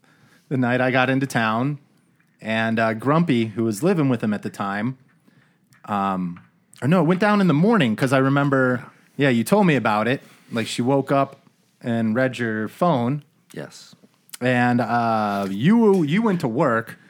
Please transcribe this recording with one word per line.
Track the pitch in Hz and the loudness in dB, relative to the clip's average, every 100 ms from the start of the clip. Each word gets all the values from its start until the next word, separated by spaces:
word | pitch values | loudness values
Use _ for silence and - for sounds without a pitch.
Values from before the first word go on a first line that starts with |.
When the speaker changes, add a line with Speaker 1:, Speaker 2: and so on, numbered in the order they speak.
| _ _ _ _ - | _ _ _ _ -6
Speaker 1:
the | 135 | -2
night | 120 123 | 0 0
I | 127 | 2
got | 131 127 | 2 2
into | 131 135 | 0 -2
town. | 127 110 113 135 147 _ _ _ _ _ _ | -2 0 0 -2 -6 _ _ _ _ _ _
And, | 104 110 113 113 | -6 -2 -2 0
uh, | 113 | 0
Grumpy, | 110 123 156 170 120 113 | 0 0 2 2 0 0
who | 107 | -2
was | 113 104 | -2 0
living | 160 190 139 | 0 2 0
with | 120 | 0
him | 113 | -2
at | 101 | -4
the | 107 | -6
time, | - 101 101 113 131 _ _ _ _ _ _ _ _ | -8 -6 -4 -6 -8 _ _ _ _ _ _ _ _
um, | - 104 98 95 90 87 - _ _ _ | -6 -4 -2 -2 -6 -10 -18 _ _ _
or | 123 | 0
no, | 185 | 2
it | |
went | 160 185 | 2 2
down | 214 208 | 2 2
in | 185 | 2
the | |
morning | 143 196 226 127 | 4 4 4 2
'cause | 107 135 | 0 2
I | 135 | 2
remember, | 135 139 143 135 127 123 - - _ - | 2 2 2 2 0 -2 -6 -20 _ -2
yeah, | 143 | 0
you | 120 | 2
told | 110 202 190 | 2 2 4
me | 135 | 2
about | 113 107 110 | 2 0 0
it. | 135 - - - | -4 -8 -20 -10
Like, | 117 110 | -6 -4
she | - | -2
woke | 120 139 131 | 0 0 2
up | 139 135 - _ _ _ _ | 0 0 -6 _ _ _ _
and | - 117 113 | -6 -2 0
read | 110 131 117 | 0 -2 -2
your | 117 110 107 | -4 -4 -6
phone. | - 175 139 120 147 - _ _ | -2 0 0 -2 -4 -8 _ _
Speaker 2:
Yes. | - 73 - - - _ _ _ - | -16 -16 -18 -20 -20 _ _ _ -6
Speaker 1:
And, | 123 123 123 120 | -2 2 2 0
uh, | 113 120 117 110 107 101 98 | 0 -2 0 0 -2 -2 -4
you, | 98 143 233 220 196 | -2 2 4 4 2
you | 147 185 | 2 0
went | 233 175 | 0 -2
to | 131 | -2
work, | 113 156 113 101 - | -2 0 0 -4 -12